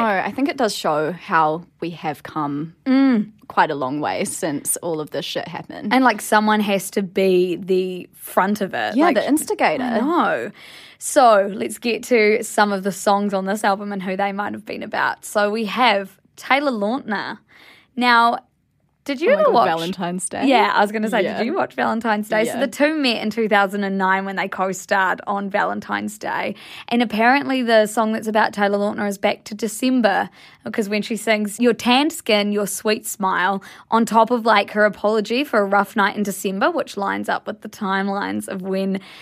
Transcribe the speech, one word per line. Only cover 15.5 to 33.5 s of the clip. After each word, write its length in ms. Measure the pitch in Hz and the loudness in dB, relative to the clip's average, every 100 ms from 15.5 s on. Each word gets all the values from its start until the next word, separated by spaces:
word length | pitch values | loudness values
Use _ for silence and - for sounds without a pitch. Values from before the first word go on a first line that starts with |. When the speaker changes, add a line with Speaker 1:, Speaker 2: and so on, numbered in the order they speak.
Speaker 2:
we 140 | 220 208 | 0 -4
have 540 | 202 247 202 196 _ _ - | 2 2 2 -2 _ _ -10
Taylor 340 | - 269 294 | -2 0 0
Lautner. 680 | 220 202 269 - 190 123 214 _ - - - _ 240 | -2 -2 -4 -4 -6 -6 -12 _ -20 -20 -20 _ 0
Now, 420 | 247 233 233 - - _ _ _ _ _ | 4 6 6 2 -6 _ _ _ _ _
did 160 | - 262 | -8 0
you 120 | 381 | 2
Speaker 1:
Oh 20 | |
my 60 | 587 | 4
Speaker 2:
ever 40 | 571 | 4
Speaker 1:
God, 40 | |
Speaker 2:
watch 120 | 294 175 | 4 4
Speaker 1:
Valentine's 600 | 165 170 190 175 185 - | 2 -2 -4 -4 -6 -6
Day? 180 | - 269 | 0 4
Speaker 2:
Yeah, 240 | 240 208 | 4 4
I 80 | - | 4
was 120 | 208 | 2
gonna 160 | 220 214 | 0 0
say, 140 | 220 | 0
Speaker 1:
Yeah. 140 | 165 - | 0 -2
Speaker 2:
did 80 | 233 | -2
you 80 | |
watch 200 | 349 - | -2 -2
Valentine's 540 | - 233 220 233 214 208 | -2 -2 0 0 -2 0
Day? 160 | 214 | 0
So 80 | 233 | 0
Speaker 1:
Yeah. 60 | 240 | -2
Speaker 2:
the 80 | 269 | -4
two 260 | - 294 | 0 0
met 260 | 311 262 214 | 2 0 0
in 100 | 208 | -2
two 180 | 233 214 | -2 2
thousand 340 | 202 196 202 | 4 2 0
and 160 | 196 190 | -4 0
nine 260 | 190 190 | 0 0
when 120 | 196 185 | -2 -6
they 100 | 196 | -4
co-starred 720 | - 190 185 - 202 185 175 - | -4 -4 -4 -2 0 0 -2 -4
on 240 | 202 202 | -4 -2
Valentine's 680 | 196 - 208 208 202 208 - | -2 -2 -4 -6 -6 -6 -8
Day. 360 | - 120 196 202 - - - | -6 -4 -6 -8 -14 -16 -4
And 160 | 233 | -2
apparently 600 | 233 208 233 285 262 262 | 0 2 4 4 2 -2
the 240 | 233 220 214 | 4 4 4
song 240 | 233 220 | 0 0
that's 160 | 220 220 | -2 0
about 240 | 214 - | 2 2
Taylor 260 | 202 202 202 | 2 0 2
Lautner 300 | 208 220 202 | 0 -2 -4
is 100 | 196 | -2
Back 240 | 208 - | -2 -2
to 120 | - 208 | -8 -8
December, 760 | 220 - 254 262 208 185 196 - - - | -8 -2 0 2 2 2 -2 -8 -20 -16
because 260 | - 220 202 | -8 -4 -2
when 140 | 208 | -2
she 140 | 202 214 | -2 -4
sings, 420 | 226 214 208 214 | 0 0 -2 0
"Your 140 | 240 | 0
tanned 380 | 226 240 254 302 | 2 2 2 2
skin, 400 | - - 208 202 | -2 0 0 2
your 160 | 208 202 | 0 -2
sweet 360 | - 220 214 - | -2 -2 -2 -4
smile," 540 | - 190 175 185 | -4 -2 0 0